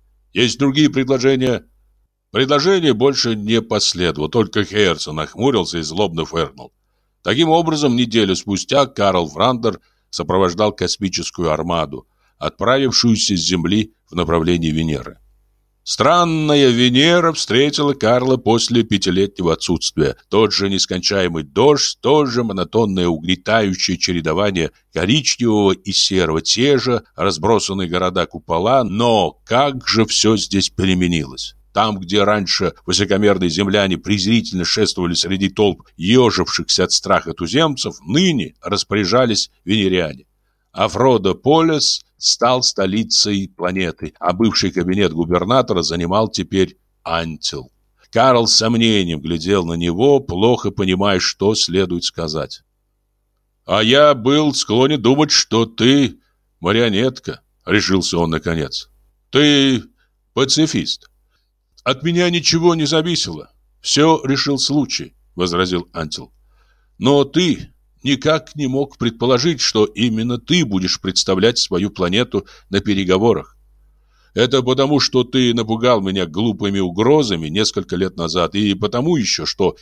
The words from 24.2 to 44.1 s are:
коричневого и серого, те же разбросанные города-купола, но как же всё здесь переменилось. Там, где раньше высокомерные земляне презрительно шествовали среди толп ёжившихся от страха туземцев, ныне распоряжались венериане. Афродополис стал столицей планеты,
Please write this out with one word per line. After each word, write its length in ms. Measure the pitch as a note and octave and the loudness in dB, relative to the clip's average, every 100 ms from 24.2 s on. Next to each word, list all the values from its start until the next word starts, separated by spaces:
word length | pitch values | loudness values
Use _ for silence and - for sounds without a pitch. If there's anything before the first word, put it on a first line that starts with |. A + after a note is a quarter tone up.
| D#2 D#2+ G#2 F#2 D#2 _ _ | -2 0 0 0 -4 _ _
коричневого 800 | E2 F#2 D3+ B2+ - A#2 G#2+ G2 | -4 0 0 0 -2 0 4 2
и 200 | F#2 - | 0 -2
серого, 500 | - - F#2 E2 D#2 | -2 0 0 0 0
те 360 | - - C#3 C#3 | -2 0 2 2
же 240 | B2 A#2 - - | 0 -4 -4 -4
разбросанные 760 | F#2+ D#2+ F#2+ A2 - G2 F2+ | -4 -2 0 0 0 -6 -4
города-купола, 920 | F2+ F#2 F2+ E2 E2 - E2+ G2+ C3+ | -2 -2 -2 -4 -6 -4 -2 2 2
но 560 | A2 G2+ A#2+ A2 E2+ - - | 0 0 2 2 2 -4 -4
как 420 | A#2 C#3+ C3 - | 0 0 -2 -2
же 180 | G#2+ A2 | 0 0
всё 320 | - G#2+ A2 | 2 2 2
здесь 320 | - G2 - | 0 -2 -4
переменилось. 840 | - F#2+ F#2 F2+ E2+ C2+ C2 - - _ | -2 0 2 2 0 -4 -10 -16 -16 _
Там, 240 | G2+ A2 G2 | -2 -2 -2
где 260 | F2 G2+ | -2 0
раньше 500 | G2+ G#2+ F#2 - F2 - - | 2 0 0 -2 -2 -4 -4
высокомерные 640 | F2+ G2+ G2 G#2 F#2+ F2+ | -2 0 2 4 4 0
земляне 480 | D#2+ G2+ G#2 G2 F#2 | 0 0 2 0 -2
презрительно 680 | - G#2 F#2 A2+ - F#2 E2 | -2 -2 2 0 0 -4 -2
шествовали 480 | - G#2 - F2+ | 0 -2 0 -4
среди 360 | F2 F2 F#2+ G2 | -2 -4 -2 -2
толп 340 | - G#2 E2+ - - | 2 0 0 -10 -6
ёжившихся 840 | F2 B2+ A#2+ F#2+ E2+ - D#2+ - | 2 4 4 2 -2 -4 -4 -2
от 80 | F2+ | 0
страха 420 | - G2 F2+ E2 | -2 0 -2 -2
туземцев, 640 | D#2+ E2+ A#2+ D#3+ C3 G#2 - - | -8 -4 0 0 -2 -8 -10 -4
ныне 480 | C#3 F#3 C#3+ E2+ _ | 0 0 0 -4 _
распоряжались 880 | - G2 - G2+ F#2 A#2+ B2 G#2 - _ F2 | -6 -6 -2 -2 0 2 2 0 -4 _ -4
венериане. 600 | G#2+ F#2+ F#2 D#2 C2 _ _ _ _ _ | 0 2 0 -2 -8 _ _ _ _ _
Афродополис 1300 | - G#2 G2+ C3 A#2 F#2 F2 C3+ D#3 D#3+ D3+ - - _ - | -4 -2 2 2 4 2 -2 2 2 2 0 -2 -4 _ -8
стал 460 | - - A#2+ B2+ | -4 0 2 2
столицей 880 | B2 - F#2+ G#2 A2+ - G#2 G2+ F#2+ - | 0 -2 -2 -2 -2 0 0 -2 -6 -6
планеты, 580 | F2 F#2+ F2 - D2+ | -6 -2 -4 -6 -12